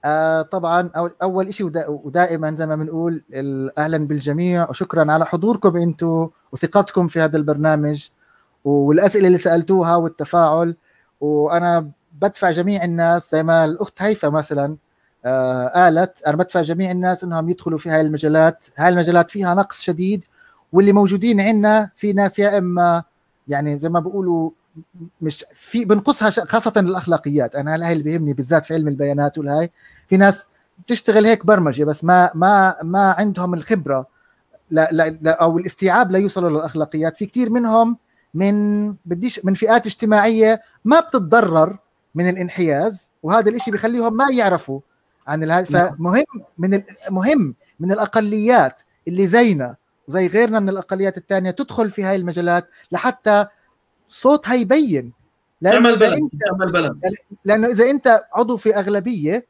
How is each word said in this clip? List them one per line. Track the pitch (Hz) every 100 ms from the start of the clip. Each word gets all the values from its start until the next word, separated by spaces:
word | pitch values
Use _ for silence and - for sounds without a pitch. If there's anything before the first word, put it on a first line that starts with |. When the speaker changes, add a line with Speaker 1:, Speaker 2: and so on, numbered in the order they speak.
Speaker 1:
آه، | 143 156 160 160
طبعًا | 156 190 175 170 175 165
أول، | 175 -
أول | 185 185 190
إشي | 202
ودا-، | 185 160 147
ودائمًا | 147 147 156 175 165 156 156
زي | 160
ما | 156
بنقول | 156 160 170 165 _
ال-، | 135 139 135 135 -
أهلًا | 156 160 147
بالجميع | 151 135 147 180 175 170
وشكرًا | - 185 165 151
على | 156 165
حضوركم | 170 202 240 202 170
أنتوا | 170 151 170 165 165 _ _
وثقتكم | 139 147 202 202 - 175
في | 170
هذا | 160 156
البرنامج | 151 143 156 151 147 147 - _ _ _ _ _
والأسئلة | 143 143 139 156 196 208 190
اللي | 180
سألتوها | 180 170 165 190 165 170
والتفاعل. | 165 - 147 175 165 156 170 165 _ _ _ _
وأنا | 147 151 151 170 175 170 151 - _
بدفع | 156 196 - 185
جميع | 170 180 196
الناس | 175 170 165 170 -
زي | 156
ما | 160 165
الأخت | 160 175 202 -
هيفا | 196 214 151
مثلًا، | 156 151 143 139 156 _ _ _ _
آه، | 123 131 127 127 123
قالت، | 175 180 160 180 - 156
أنا | 151
بدفع | 180 180
جميع | 160 170 190
الناس | 180 180 175
إنهم | 180 165 160
يدخلوا | 180 - 160
في | 170
هاي | 160
المجالات. | 156 151 151 156 160 165 - -
هاي | 165
المجالات | 180 165 175 170
فيها | 208 185
نقص | 175 190 -
شديد، | - 165 185 202 - _ _ _ _
واللي | 170 202
موجودين | 202 202 196 226 208
عنا | 196 214 214 214 208 -
في | 208
ناس | 196 202 -
يا | 202 202
إما | 180 180 175 170 165 _ _ _ -
يعني | 143 147 147
زي | 165
ما | 170
بقولوا | 165 196 185 170 160 _ _ 160 160 180 170 _
مش | 160 147 -
في، | - - 233
بنقصها | 214 208 196 - 214
ش-، | 196
خاصة | 175 220 220 214
الأخلاقيات. | 180 185 175 165 - 143 120 143
أنا | 143 160 170
هاي |
اللي | 165
بيهمني | 151 165 151
بالذات | 135 127 160 151
في |
علم | 160 151
البيانات | 139 143 143 143 160
والهاي، | 143 147 170 _ _ _ _
في | 190
ناس | 196 196 - _ _ _
بتشتغل | - 240 - 196 214
هيك | 220 170
برمجة | 214 160 127
بس | 147 147
ما، | 165 180 180
ما، | 160 185 202 190 -
ما | 160 190 196 175
عندهم | 208 185 180
الخبرة | 175 147 220 143 135 127 _ _ _ _ _ _
لا، | 160 160
لا، | 160 160
لا، | 160 156
أو | 160 170 165
الاستيعاب | 180 - 190 185 233
لا | 185
يوصلوا | 202 190 175
للأخلاقيات. | 151 156 160 151 160 160 160
في | 202
كتير | 247 240
منهم | 240 233 220 226 233 _ _ _
من، | 156 196 208 208 208 214
بديش، | 202 170 175 240 -
من | 185
فئات | 196 214 233 220
اجتماعية | - 214 214 214 220 220 220 _ _
ما | 214 311
بتتضرر | 330 262 170 226 202 165 160 196 _ _ _
من | 151 180
الانحياز، | 185 180 180 170 143 202 196 - _
وهذا | 156 214 214
الإشي | 233 -
بيخليهم | 202 226 240 226 220
ما | 277
يعرفوا | 247 202 175 - 135 _ _ _ _ -
عن | 156
الهاي. | 160 170 185
Speaker 2:
نعم. | 175 180 151
Speaker 1:
فمهم | 165 214 302 208 - -
من | 185
ال-، | 196 196 - -
مهم | 185 202 302 156 123 _ _
من | 175
الأقليات | 208 208 226 208 214 214 247 135 - _ _ -
اللي | 180 196
زينا | 220 240 160 123 123 _ _ -
وزي | 165 180
غيرنا | 196 240 220
من | 196
الأقليات | 196 - 190 196 185
التانية | _ 196 185
تدخل | 175 269 - 220
في | 202
هاي | 190 196
المجالات | 180 170 175 175 175 _ _
لحتى | - - 170 - 208 208 _ _ _ _ _ _
صوتها | - 254 294 254
يبين. | 254 208 277 285 147 120 - _ _ _ _
لأنه | 175 240
Speaker 2:
تعمل | 240
Speaker 1:
إذا | 220
Speaker 2:
بالانس، | 214 156 151
Speaker 1:
أنت، | 147
Speaker 2:
تعمل | 208 190 185
بالانس. | 175 147 147 180 208 _ 202
Speaker 1:
لأنه | 196 214 226
إذا | 214 240
أنت | 277 254 220 -
عضو | 196 233 233
في | 214 208
أغلبية | 190 202 190 220 147 214 -